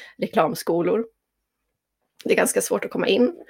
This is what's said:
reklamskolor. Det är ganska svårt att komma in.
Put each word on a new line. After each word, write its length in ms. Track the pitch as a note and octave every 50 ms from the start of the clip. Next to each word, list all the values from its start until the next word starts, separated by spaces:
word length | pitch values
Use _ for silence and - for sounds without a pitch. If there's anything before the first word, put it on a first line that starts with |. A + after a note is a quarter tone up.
| - - -
reklamskolor. 880 | - E3+ D#3+ - G#3+ D#3+ D3 D#3 - - - E3 E3+ E3+ F3+ F#3 A3 A3+ - _ _ _ _ _ _ _ _ _ _ _ _ _ _ _ _ _ _ _ _ _ _ -
Det 100 | - G3+
är 40 |
ganska 240 | - F3+ - - G3
svårt 240 | - - G3 G#3 -
att 60 | -
komma 160 | - F#3 -
in. 280 | - F#3+ A3+ B3 D4 - - - -